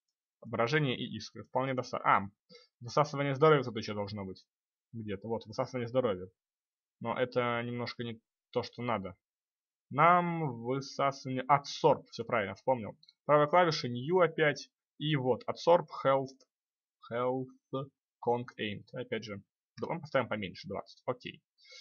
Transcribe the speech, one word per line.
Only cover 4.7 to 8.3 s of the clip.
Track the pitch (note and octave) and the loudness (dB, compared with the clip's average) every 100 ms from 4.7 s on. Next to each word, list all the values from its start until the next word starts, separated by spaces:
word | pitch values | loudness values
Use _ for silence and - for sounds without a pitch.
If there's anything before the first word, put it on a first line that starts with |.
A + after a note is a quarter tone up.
| _ _ | _ _
Где-то. | A#2 G#2+ G2 A2+ | -12 -8 -8 -4
Вот, | A#2 A2 | -6 -4
высасывание | G#2+ B2+ B2+ A#2 | -4 -4 -4 -2
здоровья. | B2+ B2 F#2 F#2 _ _ _ _ _ _ _ | 0 0 -2 -6 _ _ _ _ _ _ _
Но | A#2 - | -4 -2
это | B2+ B2 A#2+ A#2 | 0 0 0 -2
немножко | A#2+ A#2+ A#2 - | -4 -6 -6 -8
не | A#2+ A2+ _ | -10 -10 _